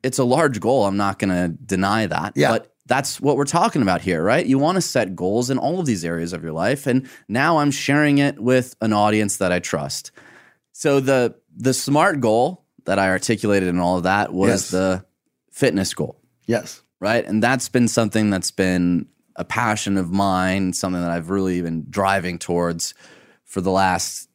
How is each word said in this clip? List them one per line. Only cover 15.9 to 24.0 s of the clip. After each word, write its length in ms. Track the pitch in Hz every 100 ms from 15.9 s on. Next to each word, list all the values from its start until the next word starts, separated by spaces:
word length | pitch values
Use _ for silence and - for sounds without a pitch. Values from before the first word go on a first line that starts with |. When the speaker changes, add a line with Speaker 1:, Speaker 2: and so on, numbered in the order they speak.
Speaker 1:
goal. 260 | - 73 - _ _ -
Speaker 2:
Yes. 340 | 113 - - _ _
Speaker 1:
Right? 260 | 98 117 -
And 160 | 107
that's 280 | 117 127 -
been 180 | 127 120
something 420 | - 113 110 107
that's 220 | 95 -
been 560 | - 92 90 87 87 - _ _ -
a 80 | 90
passion 520 | - 117 107 - 98
of 140 | 90
mine, 640 | 95 98 92 92 95 92
something 280 | 87 95 90
that 100 | 87
I've 180 | 85 82
really 320 | 98 95 90
been 240 | 85 80 69
driving 480 | - 95 98 90 87
towards 560 | - 87 87 85 - - - - _ _ _
for 160 | -
the 100 | 92
last 560 | 95 95 87